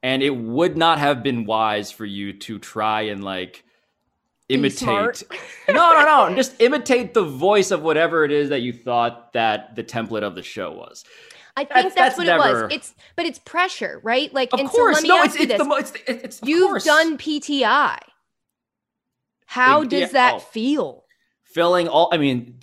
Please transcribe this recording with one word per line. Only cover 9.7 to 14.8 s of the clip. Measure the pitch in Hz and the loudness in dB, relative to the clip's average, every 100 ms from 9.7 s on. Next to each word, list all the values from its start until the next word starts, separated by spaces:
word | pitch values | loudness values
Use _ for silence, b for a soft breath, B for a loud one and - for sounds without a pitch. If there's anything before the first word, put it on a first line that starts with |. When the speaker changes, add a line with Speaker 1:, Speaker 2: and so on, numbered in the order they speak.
| 113 | -14
Speaker 1:
the | |
template | 110 120 110 110 | -10 -8 -6 -6
of | 104 | -6
the | 87 | -8
show | 85 - 90 | -16 -12 -10
was. | 80 82 - - B B B B - | -12 -20 -20 -20 B B B B -8
Speaker 2:
I | 285 | 0
think | |
Speaker 1:
That's, | 254 | 2
Speaker 2:
that's | 370 - | 2 2
Speaker 1:
that's | 262 339 | 2 2
Speaker 2:
what | 339 | 0
Speaker 1:
never | 302 277 233 | 2 2 2
Speaker 2:
it | |
was. | 110 | -2
It's, | - - _ b - | -6 -10 _ b -6
but | 330 | -6
it's | - | -8
pressure, | - 330 370 - 190 - | -8 -2 -2 -4 -10 -8
right? | 220 247 294 | -4 -2 -2
Like, | 269 247 | -4 -4
Speaker 1:
Of | 254 | -4
Speaker 2:
and | 277 | -2
Speaker 1:
course. | 453 | 2